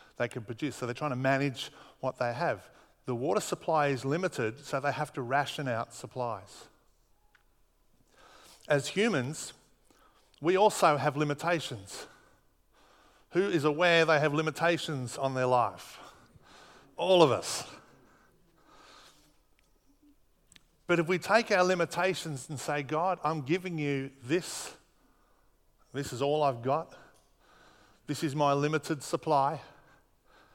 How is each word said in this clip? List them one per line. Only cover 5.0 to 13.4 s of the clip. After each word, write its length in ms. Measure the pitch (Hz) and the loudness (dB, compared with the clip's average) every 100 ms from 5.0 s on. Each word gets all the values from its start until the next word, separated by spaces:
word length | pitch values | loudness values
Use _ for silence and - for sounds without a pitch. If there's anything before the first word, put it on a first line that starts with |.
| 151 | -6
to 80 | - | -6
ration 480 | 120 139 139 - 135 | -2 -2 -2 -4 -4
out 240 | 113 117 | -4 -6
supplies. 720 | - 127 127 120 101 - - - _ _ _ _ _ _ _ _ _ _ _ _ _ _ _ - - - - - | -10 -12 -8 -6 -8 -14 -20 -20 _ _ _ _ _ _ _ _ _ _ _ _ _ _ _ -20 -20 -20 -8 0
As 160 | 147 - | 0 0
humans, 640 | 196 226 156 123 160 - - _ _ _ _ _ _ _ - | 0 2 0 -2 -8 -12 -18 _ _ _ _ _ _ _ -4
we 180 | 151 185 | 0 4
also 380 | 208 - 170 147 | 4 6 4 4
have 200 | 151 139 | 2 0
limitations. 880 | 151 143 165 170 - 113 95 - - - _ _ _ _ _ _ _ _ _ _ _ | 0 -2 -2 -2 -2 -12 -14 -16 -16 -20 _ _ _ _ _ _ _ _ _ _ _
Who 100 | 170 | 0